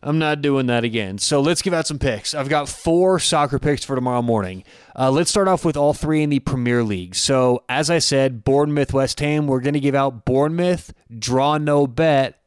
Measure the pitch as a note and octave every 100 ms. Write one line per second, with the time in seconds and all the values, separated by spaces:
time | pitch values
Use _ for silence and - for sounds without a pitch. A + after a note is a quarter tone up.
0 | - D#3 D#3 D3 C#3+ C#3 B2+ A#2+ A#2 A2+
1 | G2 G2+ - D3 C#3+ F3 F#3+ E3+ D#3 F#3
2 | C#3 G#2+ - D3+ C3+ D3+ C#3 - - E3+
3 | F#3 F#3 - D#3 D3 C3+ D3+ D3 - C3
4 | B2+ B2 A#2+ A2+ F#2 F#2 - - - -
5 | C3 C#3 E3+ G#3 F#3+ F#3 E3+ D3 C#3+ D3
6 | D3+ D#3 D3+ C#3 - C3 A#2+ A#2+ A2+ G2
7 | F2+ F#2+ - C3+ B2+ A#2+ - B2+ D3+ E3
8 | - C3+ C3+ A#2+ A#2+ C3+ D3 D3 C3+ C3+
9 | C3 - D3 D3+ D3 C3 C3 D3 C#3 C3+
10 | C3+ A#2+ - C3 D3+ E3 F3+ E3+ - -
11 | _ A#2 A2 B2+ C#3+ D3+ D3 D3 C#3 A#2+
12 | D#3+ C#3+ C3 -